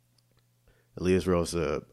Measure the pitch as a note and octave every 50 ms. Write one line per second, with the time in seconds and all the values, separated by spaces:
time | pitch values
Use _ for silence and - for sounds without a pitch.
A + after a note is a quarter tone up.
0 | _ _ _ _ _ _ _ _ _ _ _ _ _ _ _ _ _ _ - -
1 | E2 F#2 F#2 F2+ E2+ F#2 F2+ F2 E2+ - E2+ E2+ D#2 C#2+ D2 - - _